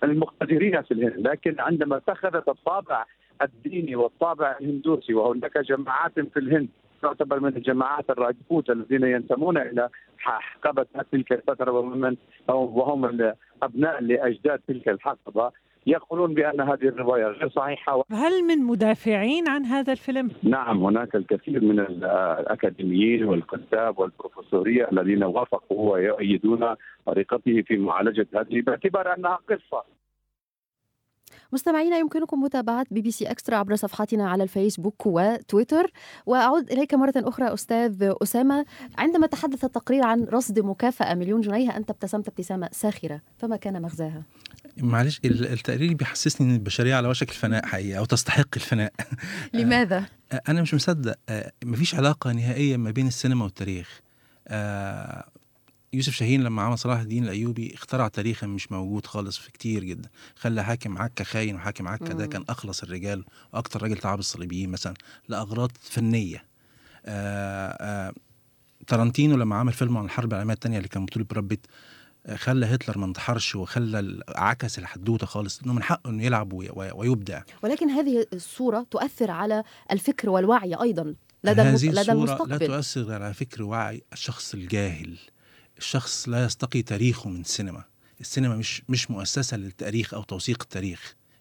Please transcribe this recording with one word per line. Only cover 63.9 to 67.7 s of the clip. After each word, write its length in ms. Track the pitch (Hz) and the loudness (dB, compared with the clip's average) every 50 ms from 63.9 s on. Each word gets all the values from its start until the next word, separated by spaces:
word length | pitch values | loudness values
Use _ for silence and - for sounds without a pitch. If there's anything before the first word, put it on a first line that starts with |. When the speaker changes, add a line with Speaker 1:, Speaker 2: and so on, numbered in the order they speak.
| 107 98 | -4 -4
Speaker 4:
تعب 220 | - 98 98 98 | -2 -4 -4 -4
الصليبيين 500 | 95 - - 82 90 87 85 90 95 92 | -4 -6 -6 -8 -8 -6 -6 -4 -4 -4
مثلًا 240 | 92 92 - 92 87 - - - - - _ - | -6 -6 -6 -8 -10 -10 -16 -20 -20 -20 _ -8
لأغراض 420 | 117 101 110 101 110 120 123 123 - - | -6 -6 -6 -4 -2 -2 -2 -2 -4 -8
فنية. 640 | - - - 120 113 113 117 113 101 87 78 - - _ _ _ _ _ _ _ _ - - - - | -16 -6 -4 0 2 2 2 2 0 -2 -8 -12 -16 _ _ _ _ _ _ _ _ -20 -20 -20 -14
آه، 720 | - 104 101 101 101 101 101 101 98 98 98 98 95 | -10 -8 -6 -4 -4 -4 -4 -6 -6 -6 -6 -8 -8